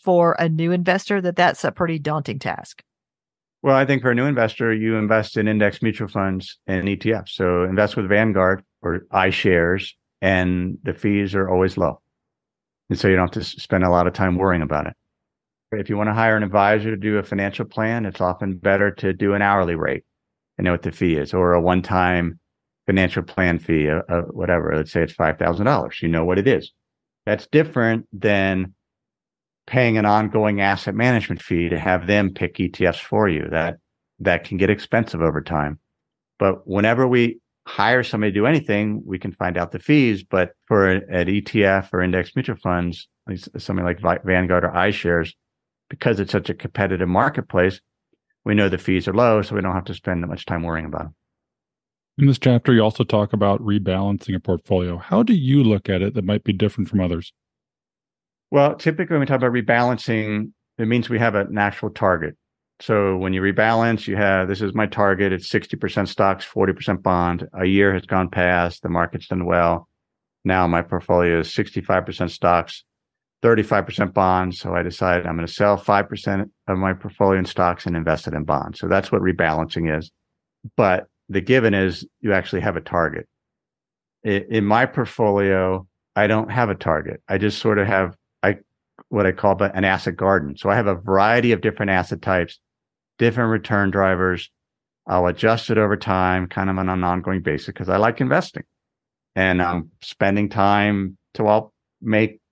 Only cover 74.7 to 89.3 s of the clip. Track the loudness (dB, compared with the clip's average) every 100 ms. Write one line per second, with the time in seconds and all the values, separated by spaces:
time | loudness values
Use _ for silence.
74.7 | -4 -4 -2 0 0 -2 -6 -6 0 2
75.7 | 2 2 0 0 -6 -4 -4 -6 _ -6
76.7 | -2 -2 -4 -6 0 2 2 0 0 0
77.7 | 0 -4 -4 0 -2 -2 -6 -2 -2 -4
78.7 | -8 -2 0 0 0 0 0 0 0 -4
79.7 | -4 -2 -4 -6 _ _ _ _ _ -8
80.7 | 0 2 2 -2 _ -8 -4 2 2 4
81.7 | 2 0 -2 -10 _ -2 0 0 -4 -4
82.7 | -4 -4 0 0 -2 -14 _ _ _ _
83.7 | _ _ _ _ _ -4 -4 -2 0 2
84.7 | 2 2 -2 -4 -2 0 2 2 2 0
85.7 | -2 -6 _ _ 0 2 2 -2 0 -2
86.7 | -2 -2 -2 -2 -10 -4 -2 -2 -2 0
87.7 | 0 2 2 0 -4 _ _ -2 -2 _
88.7 | _ _ _ -6 0 0